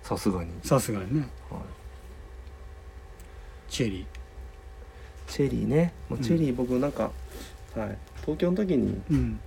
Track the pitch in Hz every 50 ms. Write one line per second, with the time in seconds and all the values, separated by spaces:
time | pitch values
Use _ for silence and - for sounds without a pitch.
0 | - - 110 87 - 107 95 90 82 82 87 - - - 147 131 - - 110 98
1 | 92 92 131 156 143 123 - - - - - - - - - - - - - -
2 | - - - - - - - - - - - - - - - - - - - -
3 | - - - - - - - - - - - - - - - - 127 110 95 90
4 | - - - - - - - - - - - - - - - - - - - -
5 | - - - - - - - - 143 135 123 120 107 107 131 156 170 175 - -
6 | - - 135 117 131 113 170 165 160 139 123 127 127 120 127 123 139 143 143 -
7 | 110 - - - - - - - - - - - - - - 117 107 101 101 -
8 | - - - - - - 156 156 175 175 180 196 214 185 170 131 107 101 98 101
9 | - - 151 135 123 117 110 107 -